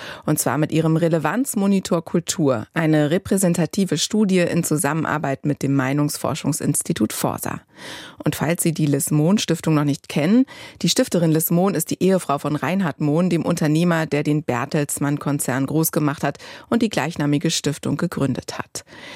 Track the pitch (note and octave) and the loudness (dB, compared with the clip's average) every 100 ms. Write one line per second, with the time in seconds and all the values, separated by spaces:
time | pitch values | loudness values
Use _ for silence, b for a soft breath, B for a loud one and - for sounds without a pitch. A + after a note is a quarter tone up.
0 | B B - D3+ C3+ C3 D#3 D#3 D#3+ D#3+ | B B -4 0 0 0 0 2 2 2
1 | E3+ D#3+ D3+ G#3+ C4+ G#3 G3 G3 - E3+ | 2 2 0 -2 -2 0 2 2 2 -2
2 | - - - - C#3+ A#2 A2+ E3+ D#3+ D3+ | 0 -2 -2 0 0 0 -2 -2 2 4
3 | D3 F3+ - G3 F#3 E3+ D#3 - F#3 - | 4 0 0 0 2 2 0 0 0 0
4 | - G#3+ G#3 F#3 F3 E3+ D#3+ D3+ D3+ D#3+ | 0 0 2 4 2 0 0 0 0 0
5 | - D3+ C#3+ C3+ D3 - C3+ C#3 C3 C#3+ | -2 -2 -2 -2 -2 -2 0 0 2 0
6 | D3 - A#2 C#3+ C3+ D3 - - - E3+ | 0 -2 -4 -2 -2 -2 -2 -2 -4 -2
7 | - - C#3 - - - - B B B | -2 -2 -4 -4 -6 -8 -12 B B B
8 | B B E3+ - C#3+ F3 F3 D#3 D3+ C#3 | B B -4 -2 -2 0 0 0 2 2
9 | - D3+ D#3 G#3 - D#3+ - D3+ D3 C#3 | 2 2 4 2 2 -2 2 2 2 -2
10 | - D#3+ D3+ A#3 C4 B B B E3+ - | -2 0 4 4 2 B B B 0 2
11 | B3+ F3+ E3 D#3 - E3+ G3 - - - | 2 2 4 2 2 2 2 0 -4 0
12 | F3+ F#3+ - C#3+ D3 D3 - F#3+ F3 - | 2 2 2 -2 0 -2 -2 0 -2 0
13 | D3 D3+ F#3 E3 - E3+ D#3 D#3 F3 E3 | 0 2 2 0 0 0 2 2 4 2
14 | D#3+ D3 D3+ D3+ - B2 C3 D#3+ C#3+ - | 2 0 0 0 0 -4 -2 -2 -2 -2
15 | C#3+ C#3+ D3+ C#3+ - B2+ C3+ D3+ D#3+ E3+ | -2 -2 -2 -2 -2 -2 0 0 0 0
16 | D3+ - D3 - B B B A#3+ A3+ - | -2 0 -4 -4 B B B 0 0 0
17 | C#3 F3 D3 D3 E3 - D3 D3+ C3 C#3 | -2 -2 0 0 0 -2 -4 -4 -4 -2
18 | F3 - C#3 B2 - - - - - B | -4 -2 -2 -2 -8 -12 -10 -12 -16 B
19 | B | B